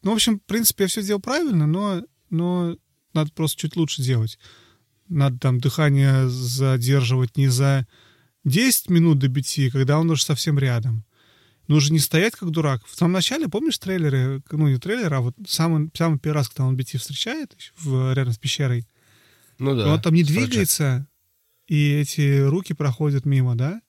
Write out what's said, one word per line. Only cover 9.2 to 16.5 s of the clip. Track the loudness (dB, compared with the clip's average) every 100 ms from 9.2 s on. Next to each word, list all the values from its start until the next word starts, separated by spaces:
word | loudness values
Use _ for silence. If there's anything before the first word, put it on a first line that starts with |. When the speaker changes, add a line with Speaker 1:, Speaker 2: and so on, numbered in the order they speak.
| 2
Speaker 1:
би | 0
ти, | -4 -2 0
когда | 0 2 2
он | 2
уже | 0
совсем | 0 -2 0 0
рядом. | 2 0 -2 -4 -6 _ _ _ _ _ 0
Нужно | 2 4
не | 2
стоять | 2 2 0 -2
как | -4
дурак. | -2 -2 -2 -6
В | 0
самом | 0
начале, | 2 0 -2 -4
помнишь | -2 -2 -4
трейлеры, | -4 -2 0 0 -2 -4 -6
ну, | 0 0
не | 0
трейлеры, | -2 -4 -2 -2
а |
вот | -2 -6 -8
самый, | -2 0 0 -2
самый | -2 -2 0
первый | -2 -2
раз, |
когда | -2